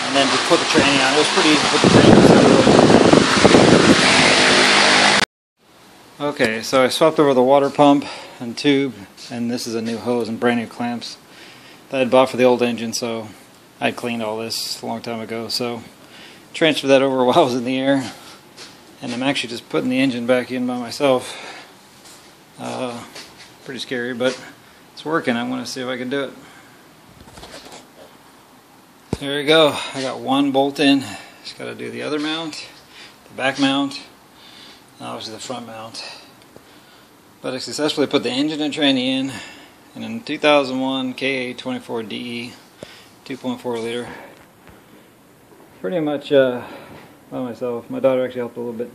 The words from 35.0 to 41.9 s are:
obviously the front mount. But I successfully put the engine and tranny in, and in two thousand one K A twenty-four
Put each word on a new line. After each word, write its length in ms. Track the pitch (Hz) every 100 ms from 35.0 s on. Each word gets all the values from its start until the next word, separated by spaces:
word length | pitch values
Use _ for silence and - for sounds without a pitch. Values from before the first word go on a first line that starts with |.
| 120
obviously 260 | 123 110
the 80 | 110
front 260 | - 123 117
mount. 360 | 110 - - - - - - - - - - - - - _ _ _
But 120 | 139
I 40 | 127
successfully 480 | 123 117 147 147 131
put 160 | 143
the 80 | 117
engine 300 | 127 151 156
and 120 | 151
tranny 340 | - 147 135 127
in, 260 | 131 135 117 - - - - -
and 120 | - 113
in 160 | 113
two 160 | - 156
thousand 420 | 151 147 131 131
one 340 | 131 135 131
K 380 | 123 131 135 123
A 20 |
twenty-four 500 | 123 131 127 -